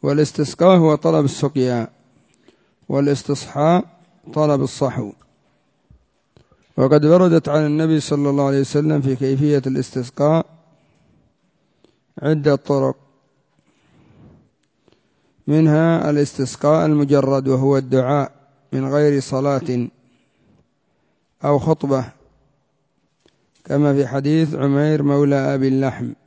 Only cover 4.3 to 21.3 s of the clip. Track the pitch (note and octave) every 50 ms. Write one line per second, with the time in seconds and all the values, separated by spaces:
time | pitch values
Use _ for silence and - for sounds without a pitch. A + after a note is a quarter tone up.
4.3 | - D3+ D3+ D3+ D3 C#3 C3 C3 - - C#3+ C3 B2 - A2+ G2+ G2+ _ _ _
5.3 | _ _ _ _ _ _ _ _ _ _ _ _ - _ _ _ _ _ _ _
6.3 | _ - _ _ _ _ _ _ _ - B2+ C3+ D3 D3 D3 D3+ E3 F3+ F#3 F3+
7.3 | E3 E3 - - C#3+ D#3 D3+ D3+ D3 D3+ D#3+ D#3+ D#3+ D#3 C#3+ - D3 D3 C#3+ C#3+
8.3 | C#3 C#3+ C#3 C#3 C#3 C#3 C#3 C3 - D3 D3+ D#3 D#3 D3 C3+ C3 C3 B2 C#3 C3
9.3 | C3+ C3+ C#3+ D3 D3 C#3+ B2 C3+ C3 C#3 C3 - - C3 B2 A#2+ - - C#3 D3
10.3 | D#3+ E3 - _ _ _ _ _ _ _ _ _ _ _ _ _ _ _ _ _
11.3 | _ _ _ _ _ _ _ _ _ _ _ _ _ _ _ _ _ - - C#3+
12.3 | D#3 D#3 C#3+ D3+ C#3+ C3+ - - C#3+ C#3 C3+ C3+ C3 _ _ _ _ _ _ _
13.3 | _ _ _ _ _ _ _ _ _ _ _ _ _ _ _ _ _ _ - -
14.3 | - _ _ _ _ _ _ _ _ _ _ _ _ _ _ _ _ _ _ _
15.3 | _ _ _ - D3 D#3 D#3+ D#3 D3+ D3+ E3 E3 E3 E3 D3+ D3+ D3 D3 D3 C#3
16.3 | - - C3+ C3 - - - C#3+ D3+ D#3+ E3+ D3+ D3+ D3+ C#3+ C#3 C#3+ C#3 C3+ C3+
17.3 | C3+ C3+ C3 C3+ C3+ C3 C3 C3+ C#3 C3+ C3+ B2+ C3 C3 B2+ B2+ C#3+ D3 C3+ -
18.3 | _ _ _ _ _ _ _ _ - C3+ C3 C3+ C3+ D3 D3 D3 C#3+ C#3 C3 -
19.3 | - C3 C3+ C#3+ C#3 C3+ - D#3+ B2+ B2 A#2+ - _ _ _ _ _ _ _ _
20.3 | _ _ _ _ _ _ _ _ _ _ _ _ _ _ _ _ _ _ _ _